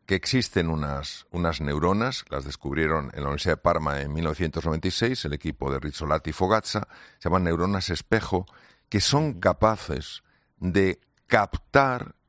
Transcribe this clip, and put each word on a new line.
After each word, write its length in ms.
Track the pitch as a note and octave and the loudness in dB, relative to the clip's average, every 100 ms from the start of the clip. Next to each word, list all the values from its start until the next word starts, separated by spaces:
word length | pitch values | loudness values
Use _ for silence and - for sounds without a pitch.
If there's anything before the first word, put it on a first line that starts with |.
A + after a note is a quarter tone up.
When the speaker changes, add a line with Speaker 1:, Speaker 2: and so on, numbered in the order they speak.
| - | -4
Speaker 1:
que 80 | |
existen 540 | F#2+ - B2+ A#2 F#2+ E2 | -2 0 0 0 0 0
unas, 580 | D#2+ D2 C#2 D2+ - - | 0 -2 -4 -8 -14 -10
unas 300 | F2 E2+ D#2 | -2 -2 0
neuronas, 640 | D2 D2 E2+ G2+ A#2+ B2+ - | -2 2 2 2 0 -4 -8
las 140 | C#2 | -8
descubrieron 680 | C#2 C#2 C#2 C#2+ D#2 D#2+ C#2 | -8 -8 -4 0 2 0 -2
en 100 | - | -6
la 60 | C#2+ | -4
Universidad 280 | D2 F#2 D#2 | -2 0 2
de 60 | |
Parma 380 | F2 D#2+ D2+ C#2+ | 4 2 0 -2
en 120 | C#2+ | -2
mil 120 | D2+ | -2
novecientos 400 | E2 D2+ E2+ E2 | -2 -2 -2 -2
noventa 240 | E2 D#2+ F2+ | -2 -2 -2
y 20 | |
seis, 340 | - A#2 C3 | 0 0 -2
el 80 | D#2 | -4
equipo 380 | C#2+ D#2+ C#2 C#2 | -4 -6 -4 -4
de 80 | C#2 | -4
Rizzolatti 500 | D2 - D#2 D#2 D#2 | -4 -6 0 0 0
y 20 | |
Fogazza, 560 | D2+ F#2 A2 - G#2+ - - - _ | -2 2 2 0 -6 -6 -14 -20 _
se 100 | F2 | 0
llaman 160 | F#2 | 2
neuronas 460 | F2 E2 F2+ G2+ - | 2 2 0 -2 -2
espejo, 560 | E2 - A2+ - F#2 F#2 - - _ _ | -6 0 0 0 -2 -4 -16 -20 _ _
que 120 | G#2 | 0
son 300 | - C#3 D#3 | 2 2 2
Speaker 2:
Ujú. 100 | F2 | 2
Speaker 1:
capaces 800 | F#2 F2 G#2+ A2 - C#2+ - - _ _ _ _ | 2 4 2 2 -4 -6 -6 -14 _ _ _ _
de 420 | F#2 F#2 F#2+ F2 _ _ _ | 0 2 2 0 _ _ _
captar, 880 | A#2 G2+ - - C#3+ C3+ B2 - - | 2 2 -4 2 4 4 0 -6 -16